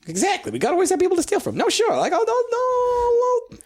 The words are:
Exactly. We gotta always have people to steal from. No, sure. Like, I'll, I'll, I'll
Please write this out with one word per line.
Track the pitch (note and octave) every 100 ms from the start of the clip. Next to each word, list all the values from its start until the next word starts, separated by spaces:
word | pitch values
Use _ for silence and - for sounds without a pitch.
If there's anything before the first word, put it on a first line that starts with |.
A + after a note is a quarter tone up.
| -
Exactly. | E3+ F#4 G4 -
We | -
gotta | A3+
always | F4 F4+
have | F#4
people | F4+
to | F4+
steal | D4+ G4+
from. | -
No, | G#2+ F#4
sure. | - A4+
Like, | B2 F#3+
I'll, | E4+ A4
I'll, | A#4+ A#4+
I'll | A#4+ B4+ B4 B4 B4 A#4+ A#4 B4 B4 - -